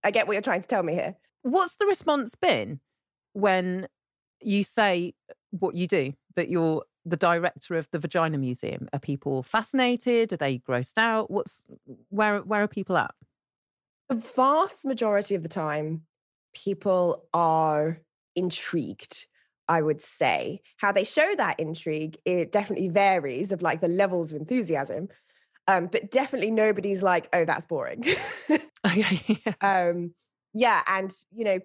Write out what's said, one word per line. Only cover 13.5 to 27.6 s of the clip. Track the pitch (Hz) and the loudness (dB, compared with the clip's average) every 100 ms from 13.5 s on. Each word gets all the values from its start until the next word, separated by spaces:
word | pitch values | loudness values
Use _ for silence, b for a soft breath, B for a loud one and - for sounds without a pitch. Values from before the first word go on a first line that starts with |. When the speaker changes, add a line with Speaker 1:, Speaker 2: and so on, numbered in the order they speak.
| _ _ _ _ _ _ | _ _ _ _ _ _
Speaker 1:
The | 240 | -6
vast | - - 262 302 381 - | -4 2 4 4 2 -2
majority | 277 240 220 202 202 | -6 -2 2 2 0
of | 196 | -4
the | 160 | -4
time, | 180 156 151 151 160 - _ _ _ _ | -4 -4 -2 -4 -6 -10 _ _ _ _
people | - - 196 202 185 175 - _ | -8 -6 -2 0 2 2 -2 _
are | 170 165 160 156 151 156 165 _ _ _ | 2 4 4 2 2 0 -4 _ _ _
intrigued, | - 180 - - 170 113 101 - - - _ _ _ - | -4 -2 -4 -4 -4 -4 -10 -12 -14 -14 _ _ _ 0
I | 165 | 2
would | 156 147 | 2 -2
say. | - - 135 78 69 185 b b | -6 -2 0 0 -2 -8 b b
How | 202 | 0
they | 202 | 2
show | 220 - 330 381 | 0 2 2 2
that | 196 - | -2 -2
intrigue, | 156 160 170 156 156 - | -6 -6 -6 -4 -6 -6
it | - 180 165 | -2 0 0
definitely | 208 202 202 190 | 0 -2 -4 0
varies | 175 196 185 143 127 190 | 4 4 2 -2 -4 -4
of, | 185 | -2
like, | 165 156 | -2 0
the | 165 | 0
levels | 180 196 180 160 | 2 2 0 -2
of | 151 | -6
enthusiasm. | 156 254 175 151 135 104 196 b b b b b - | -2 -2 0 -2 -2 -6 -8 b b b b b 2
Um, | 185 170 | 2 2
but | 226 208 | -4 0
definitely | 254 214 262 202 | -2 0 -2 0
nobody's | 220 214 196 196 190 | 2 2 2 -2 0
like, | 190 175 - | 2 2 2
"Oh, | 175 | 0
that's | 165 - | 2 -2